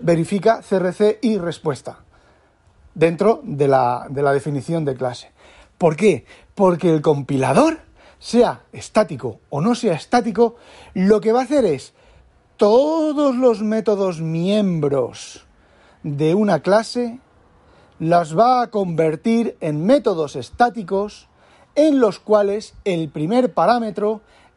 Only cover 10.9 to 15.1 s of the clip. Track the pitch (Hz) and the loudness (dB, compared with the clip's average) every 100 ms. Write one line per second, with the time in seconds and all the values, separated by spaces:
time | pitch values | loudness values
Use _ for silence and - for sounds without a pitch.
10.9 | - 190 214 214 233 254 294 208 135 - | -2 2 4 2 0 0 0 0 -2 -8
11.9 | _ _ _ _ _ _ _ 208 233 294 | _ _ _ _ _ _ _ 2 4 2
12.9 | 320 311 285 285 247 254 214 214 220 220 | 0 -2 0 0 2 2 2 -2 -2 0
13.9 | 202 190 165 160 165 180 208 196 165 147 | 0 -2 -4 -4 -4 0 0 0 -2 -2
14.9 | 139 117 | -2 -2